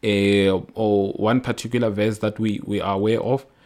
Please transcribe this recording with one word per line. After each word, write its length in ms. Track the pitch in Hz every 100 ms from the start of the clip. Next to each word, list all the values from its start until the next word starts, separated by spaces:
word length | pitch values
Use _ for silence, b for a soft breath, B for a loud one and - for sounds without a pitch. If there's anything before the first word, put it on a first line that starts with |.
eh, 460 | 110 101 101 101 98
or 640 | 95 - - 110 104 98
one 280 | - 104 123
particular 480 | 127 117 113 120 117
verse 300 | 101 107 107
that 200 | 107 104
we, 220 | 110 104
we 160 | - 101
are 140 | 90
aware 260 | 98 107 113
of 260 | 110 131 - b